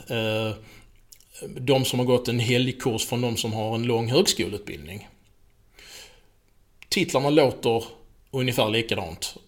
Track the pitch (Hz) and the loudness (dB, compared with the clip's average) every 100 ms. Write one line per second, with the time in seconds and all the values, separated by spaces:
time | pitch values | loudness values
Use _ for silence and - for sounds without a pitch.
0 | - 117 110 110 110 107 - - - _ | -8 -4 -2 -2 -2 -6 -12 -20 -20 _
1 | - - _ - - - 127 135 131 127 | -20 -20 _ -16 -12 -6 2 2 2 0
2 | 123 123 123 120 113 123 127 - 135 110 | 2 2 2 0 2 2 2 0 -2 -2
3 | - 120 123 110 113 110 110 117 120 117 | -2 -2 -2 -2 -4 -2 -2 -2 0 0
4 | 113 139 208 - 95 101 - 76 76 101 | 2 4 4 2 -2 -6 -10 -14 -12 -14
5 | - _ _ _ _ _ _ - - - | -16 _ _ _ _ _ _ -20 -20 -20
6 | - - _ _ _ _ _ - - 202 | -20 -20 _ _ _ _ _ -18 -4 -2
7 | 165 131 143 151 143 - 120 117 - - | 2 2 4 6 4 2 0 0 -2 -16
8 | - _ _ 135 127 120 107 113 117 101 | -20 _ _ -4 0 2 2 2 0 -2
9 | 87 82 - - | -6 -8 -10 -12